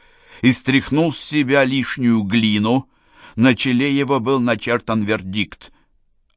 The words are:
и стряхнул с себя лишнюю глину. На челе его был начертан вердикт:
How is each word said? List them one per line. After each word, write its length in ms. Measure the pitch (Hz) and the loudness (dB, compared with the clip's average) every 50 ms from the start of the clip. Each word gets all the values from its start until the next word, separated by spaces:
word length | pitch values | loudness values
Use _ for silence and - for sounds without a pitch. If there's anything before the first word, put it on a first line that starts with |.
| _ _ _ _ _ - - - | _ _ _ _ _ -20 -8 -2
и 100 | - 123 | 2 2
стряхнул 600 | 123 - - - 135 139 - - - 151 165 165 147 | 2 2 0 0 0 0 0 0 0 0 0 0 -2
с 60 | - | -6
себя 440 | - - 147 151 143 123 139 143 135 | -8 -4 -2 -2 0 2 2 2 2
лишнюю 600 | 127 135 135 120 - - - 127 120 117 110 104 | 2 0 -2 -4 -4 -4 -2 2 2 2 2 2
глину. 680 | 98 98 117 110 107 104 104 104 110 120 135 - - _ _ _ _ _ _ - - - | 0 0 0 2 2 2 0 0 2 0 0 -2 -4 _ _ _ _ _ _ -20 -10 -2
На 200 | - 117 131 123 | 2 2 2 2
челе 360 | - - 135 123 120 135 143 | 2 0 0 0 0 0 0
его 280 | 139 139 143 127 139 131 | 0 0 0 0 0 -2
был 200 | 110 123 139 135 | 0 0 0 0
начертан 640 | 120 123 117 107 - 120 117 120 - - 113 110 | 0 0 -2 -2 -2 -2 -4 -2 -2 -2 -4 -2
вердикт: 720 | 104 101 110 107 95 95 95 107 101 - - - - - - _ _ _ _ _ _ _ _ _ _ _ _ | -2 -2 -2 -2 -4 -6 -4 -4 -4 -6 -8 -18 -20 -20 -20 _ _ _ _ _ _ _ _ _ _ _ _